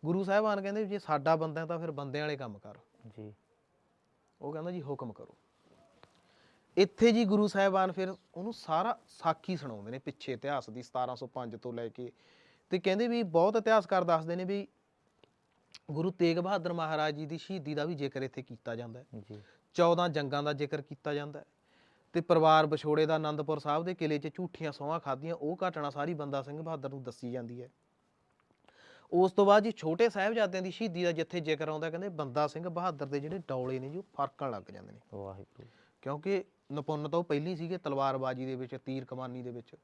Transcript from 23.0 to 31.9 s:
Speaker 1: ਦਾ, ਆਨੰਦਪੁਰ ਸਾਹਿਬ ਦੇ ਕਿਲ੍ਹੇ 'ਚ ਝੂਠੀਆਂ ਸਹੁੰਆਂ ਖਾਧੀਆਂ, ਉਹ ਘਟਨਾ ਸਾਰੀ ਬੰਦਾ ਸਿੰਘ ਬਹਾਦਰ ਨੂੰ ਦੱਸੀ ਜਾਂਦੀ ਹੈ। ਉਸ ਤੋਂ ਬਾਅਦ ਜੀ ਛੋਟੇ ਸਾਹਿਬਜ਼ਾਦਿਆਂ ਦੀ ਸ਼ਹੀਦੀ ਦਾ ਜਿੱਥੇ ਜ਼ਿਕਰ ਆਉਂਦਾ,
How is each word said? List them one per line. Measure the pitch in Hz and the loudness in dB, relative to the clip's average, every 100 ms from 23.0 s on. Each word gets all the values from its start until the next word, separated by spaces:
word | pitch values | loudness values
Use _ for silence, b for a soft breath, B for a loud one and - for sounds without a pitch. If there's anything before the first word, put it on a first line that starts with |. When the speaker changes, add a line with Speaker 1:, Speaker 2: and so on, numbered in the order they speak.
| 156 | 4
Speaker 1:
ਦਾ, | |
ਆਨੰਦਪੁਰ | 160 156 151 147 151 | 4 2 -2 -2 -2
ਸਾਹਿਬ | 147 147 | 2 0
ਦੇ | 170 | 0
ਕਿਲ੍ਹੇ | 180 160 147 | -2 0 0
'ਚ | 151 | -2
ਝੂਠੀਆਂ | - 180 - 160 | -6 -8 -6 -8
ਸਹੁੰਆਂ | 139 143 160 | -6 -4 -4
ਖਾਧੀਆਂ, | 143 131 156 | -2 -4 -4
ਉਹ | 170 147 180 185 | -4 -4 -2 -2
ਘਟਨਾ | 160 147 | -2 -6
ਸਾਰੀ | 139 143 | -2 -4
ਬੰਦਾ | 165 143 139 | -2 -2 -4
ਸਿੰਘ | 135 147 | -4 -8
ਬਹਾਦਰ | 160 160 135 | -8 -6 -8
ਨੂੰ | 139 | -8
ਦੱਸੀ | 123 113 123 | -10 -8 -8
ਜਾਂਦੀ | 123 120 120 | -6 -8 -12
ਹੈ। | 123 _ _ _ _ _ _ _ _ _ _ B B B B | -16 _ _ _ _ _ _ _ _ _ _ B B B B
ਉਸ | 175 185 | 4 6
ਤੋਂ | - 202 | 6 8
ਬਾਅਦ | 208 | 8
ਜੀ | 208 | 6
ਛੋਟੇ | 214 160 170 233 | -2 -2 4 4
ਸਾਹਿਬਜ਼ਾਦਿਆਂ | 214 190 226 202 185 | 4 0 2 0 0
ਦੀ | 185 | -6
ਸ਼ਹੀਦੀ | 175 226 170 | -4 -4 0
ਦਾ | 175 | 0
ਜਿੱਥੇ | 160 160 180 | 0 -2 -2
ਜ਼ਿਕਰ | 156 151 156 | 0 0 0
ਆਉਂਦਾ, | 156 160 | -4 -4